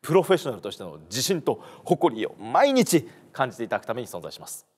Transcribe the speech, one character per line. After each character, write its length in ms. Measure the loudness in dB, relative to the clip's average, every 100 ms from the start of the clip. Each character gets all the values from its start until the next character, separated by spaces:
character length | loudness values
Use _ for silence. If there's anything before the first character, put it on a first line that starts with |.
プ 100 | 4
ロ 100 | 2
フ 100 | 4
ェ 20 |
ッ 20 | 2
シ 100 | 0
ョ 40 |
ナ 60 | -8
ル 60 |
と 80 | -10
し 60 | -10
て 60 |
の 160 | -14 -16 -10
自 140 | -6
信 180 | -2 0
と 220 | 0 -4 -6 -18
誇 300 | 0 2 2
り 120 | 0 -6
を 80 | -8
毎 360 | -2 2 4
日 340 | 4 4 2 0 -20 _
感 180 | -4 -4
じ 60 | -4
て 80 |
い 40 | -4
た 80 | -4
だ 40 |
く 60 | -4
た 80 |
め 80 | -8
に 40 | -8
存 140 | -12
在 100 | -12
し 100 | -14
ま 60 | -16
す。 200 | -16 _